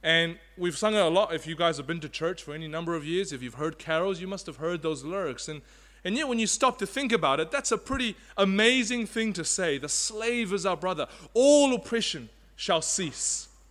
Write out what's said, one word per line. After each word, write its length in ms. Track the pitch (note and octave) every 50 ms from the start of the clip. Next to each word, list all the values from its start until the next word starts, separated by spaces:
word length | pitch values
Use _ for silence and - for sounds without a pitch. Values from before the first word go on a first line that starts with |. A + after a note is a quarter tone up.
And 380 | - D#3+ E3 E3 E3+ E3 E3+ - - - _ -
we've 200 | F3+ F3 D3+ -
sung 180 | - G#3+ G#3+
it 60 | G#3+
a 80 | F#3+ D#3+
lot. 240 | E3 F#3 G#3 - E3
If 120 | D#3 -
you 100 | D#3 E3
guys 220 | D3+ E3+ E3+ D#3+ C#3
have 100 | C#3+ C3
been 140 | E3+ E3+
to 80 | D3+ C#3+
church 320 | - - D#3+ E3+ F#3+ E3
for 120 | - D3 D3
any 140 | D#3 D#3+ D#3
number 280 | D3+ D#3+ E3+ E3 E3+
of 100 | D#3+ C#3+
years, 260 | D3+ E3 F3+ G3 D#3+
if 120 | C#3+ B2+ B2+
you've 100 | B2 A2+
heard 240 | B2 D3+ D#3+ D#3+ -
carols, 420 | - - D#3+ D#3+ F3+ G3 G3 E3
you 80 | F3+ F#3
must 200 | G3 F#3 - -
have 100 | D3 B2
heard 240 | D3+ E3 F3 E3+
those 240 | D3 D#3+ D#3+ C3+ C3
lyrics. 420 | D3+ F3 G3+ F#3+ D3 B2 - - -
And, 140 | D#3 D3 - - - - - - - - _
and 140 | F#3 G#3 C4+
yet 100 | D#4+ C#4
when 100 | B3 A#3
you 100 | A3+ G3+
stop 300 | - - - C4 B3 -
to 60 | G#3+
think 280 | - - C4 C#4+ B3 A3+
about 260 | G#3+ D#3+ C#3 C3+ C#3+
it, 100 | D#3+ D#3+
that's 220 | - C#4 C4+ -
a 60 | A#3+ G#3
pretty 400 | - - C4 C4+ B3+ A3+ F#3+ - - - -
amazing 720 | - G3 F#3+ F#3+ G3 G#3+ A#3 B3+ C4 B3 G3+ B3 A#3+ A3+ G3
thing 240 | - A3+ A3 A3
to 140 | G3 E3+ D#3+
say. 320 | - - - F#3 E3 C#3+ C#3
"The 100 | C3+ D3
slave 640 | - - - - A3 G#3+ A3 A#3 A#3+ A#3+ A#3 F#3
is 140 | F#3+ G3 E3+
our 100 | G3 F3+
brother. 320 | D3+ E3+ F#3 F#3 D3+ C#3 - - - - - -
All 400 | A3+ B3+ C#4+ D4 D4 C#4+ C#4 B3+
oppression 540 | A#3 - - A3+ A#3 - - - D3+ A#2+ A2 - - - - _ -
shall 240 | - - F#3 D#3+
cease." 680 | D#3 - - - F#3+ D3+ A#2+ - - - - - - - - - _ _